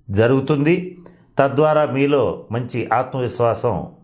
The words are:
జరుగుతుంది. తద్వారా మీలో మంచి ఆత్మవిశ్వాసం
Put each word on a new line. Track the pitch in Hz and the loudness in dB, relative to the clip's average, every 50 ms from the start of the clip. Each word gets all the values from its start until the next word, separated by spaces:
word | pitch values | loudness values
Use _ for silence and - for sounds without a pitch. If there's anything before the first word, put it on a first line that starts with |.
| _ - | _ -6
జరుగుతుంది. | 98 101 110 120 135 135 131 - 151 143 139 151 175 185 180 - - - - - - _ _ _ _ - | 0 2 2 4 4 2 2 0 0 0 2 2 0 0 -2 -8 -12 -16 -20 -20 -20 _ _ _ _ 0
తద్వారా | 139 139 123 127 156 156 156 151 151 | 0 2 4 2 2 4 4 2 2
మీలో | 135 123 135 139 143 147 143 120 95 85 - - - | 0 0 0 0 2 2 2 2 0 -2 -6 -10 -8
మంచి | 107 120 123 123 - 123 110 - 110 | -8 -6 -6 -6 -6 -6 -4 -2 0
ఆత్మవిశ్వాసం | 117 131 127 - 135 127 117 - - 120 117 110 - - 123 104 82 - - - - | -2 -2 -2 -4 -6 -6 -6 -2 0 0 0 0 0 -2 -2 -2 -2 -6 -8 -14 -20